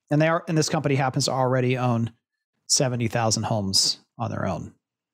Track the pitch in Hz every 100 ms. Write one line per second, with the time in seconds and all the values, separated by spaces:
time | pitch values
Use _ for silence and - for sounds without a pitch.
0 | _ 147 160 170 - 156 147 160 143 135
1 | 131 143 - 127 127 131 123 127 123 117
2 | 113 - _ _ _ _ - - 131 120
3 | 117 120 113 113 104 113 98 95 - -
4 | _ - 117 - 95 87 - - _ _
5 | _